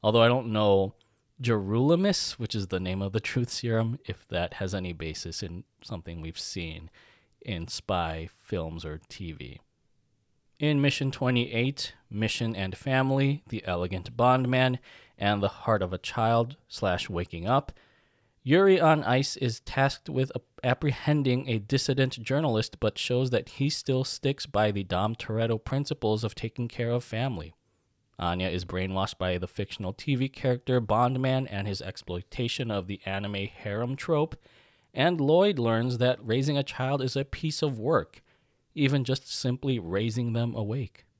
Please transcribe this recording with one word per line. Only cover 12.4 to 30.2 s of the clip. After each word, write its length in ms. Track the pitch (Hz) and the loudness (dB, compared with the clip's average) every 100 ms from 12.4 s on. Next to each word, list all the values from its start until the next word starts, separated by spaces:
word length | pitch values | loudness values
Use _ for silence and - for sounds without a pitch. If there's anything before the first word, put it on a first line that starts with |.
| 117 101 | -2 -2
and 200 | 95 - | -4 -4
Family, 680 | - 131 135 135 139 143 - | 0 2 2 2 2 0 -6
The 140 | - - | -8 -4
Elegant 500 | 87 90 92 87 - | -2 -2 -4 -6 2
Bondman, 640 | 120 127 127 127 127 123 - - - _ | 4 4 4 4 2 0 -8 -20 -20 _
and 240 | 101 104 | 0 2
The 60 | 98 | 0
Heart 340 | - - 107 | -2 0 0
of 100 | 92 | 0
a 60 | 92 | -4
Child 580 | - - 113 117 120 143 _ | -6 0 2 4 2 -4 _
slash 440 | - 101 90 - | -2 0 0 -2
Waking 360 | 87 87 85 90 | -4 -4 -6 0
Up, 260 | 135 - - _ _ _ _ _ _ | 0 0 -18 _ _ _ _ _ _
Yuri 360 | 127 165 196 185 | 2 6 8 8
on 240 | 156 156 | 6 4
Ice 320 | - 127 139 - | 4 2 0 -2
is 240 | 123 113 | -2 -4
tasked 480 | - - 139 - - | -6 0 0 0 -6
with 240 | 131 131 | -2 -2
ap-, 80 | - _ - | -4 _ -4
apprehending 840 | 123 127 151 123 - 151 135 123 135 | -2 0 0 0 0 2 2 0 0
a 120 | 113 | -4
dissident 600 | 104 135 - 131 131 127 | 0 -2 0 2 0 -2
journalist, 580 | 113 135 160 110 110 - | -2 0 2 2 0 0
but 180 | 110 - | -2 -2
shows 320 | - 123 131 | 0 0 2
that 200 | 120 - | 0 -2
he 200 | - 139 | -2 -2
still 320 | - - 131 | -2 0 0
sticks 440 | 131 - 131 135 - | 0 -2 -2 -2 -2
by 260 | 101 107 | 2 2
the 100 | 101 | 2
Dom 320 | 95 90 104 | 0 0 0
Toretto 500 | 113 - 110 113 113 | -2 -4 -2 0 -2
principles 600 | - 131 143 151 110 107 | -2 -4 -2 -2 0 0
of 100 | 113 | -2
taking 320 | - 113 - 120 | -6 -8 -6 -6
care 240 | - 117 | -4 -2
of 140 | 120 | -2
family. 500 | - 110 131 101 80 - _ _ _ _ _ - | -2 -4 -2 -4 -8 -16 _ _ _ _ _ -4
Anya 300 | 87 90 92 | -2 0 0
is 160 | 90 | -2
brainwashed 520 | 90 92 92 95 95 - | -4 -4 -2 -2 -2 -2
by 220 | 92 90 | -2 -2
the 80 | 90 | -4
fictional 460 | - 101 - 95 | -6 -8 -6 -8
T 240 | - - | -6 -2
V 120 | 131 | -2